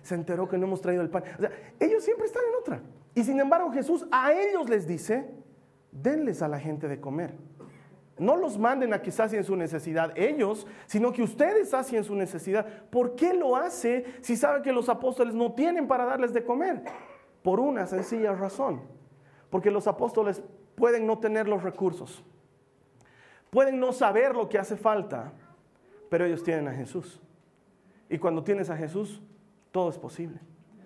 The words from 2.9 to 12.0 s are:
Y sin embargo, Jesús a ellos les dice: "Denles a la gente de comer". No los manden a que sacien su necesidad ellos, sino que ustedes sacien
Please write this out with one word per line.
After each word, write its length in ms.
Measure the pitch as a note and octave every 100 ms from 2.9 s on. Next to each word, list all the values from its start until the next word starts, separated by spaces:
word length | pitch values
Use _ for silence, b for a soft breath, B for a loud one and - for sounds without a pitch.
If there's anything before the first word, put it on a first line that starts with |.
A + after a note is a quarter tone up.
| - -
Y 100 | A#3
sin 160 | A#3 C4+
embargo, 300 | C#4 E4+ E4+
Jesús 340 | B3+ C#4 E4+ E4+
a 220 | B3+ C4+
ellos 380 | F4 G4+ F#4 A#3+
les 160 | G#3+ E3
dice: 420 | D#3+ D#3+ B3 C#4 - - b b b _
"Denles 480 | C3+ A3 D#4 C4+ E3
a 80 | D3+
la 100 | D3
gente 300 | D#3 D3+ D3+
de 100 | C#3
comer". 360 | C#3 D3 D#3+ - - - B B B B _ -
No 200 | G3 E4+
los 220 | E4 G#3
manden 340 | A3+ C4+ A#3+
a 80 | G3+
que 100 | F#3
sacien 340 | - A3 G#3+
su 120 | G3 F#3+
necesidad 560 | E3 D#3 E3 D#3+ E3
ellos, 520 | E3 A3+ D4+ G3+ G#3+ - B B
sino 240 | G#3 A#3+
que 120 | B3
ustedes 480 | A3 - D#4+ G#4+ -
sacien 340 | C4 C4 A3+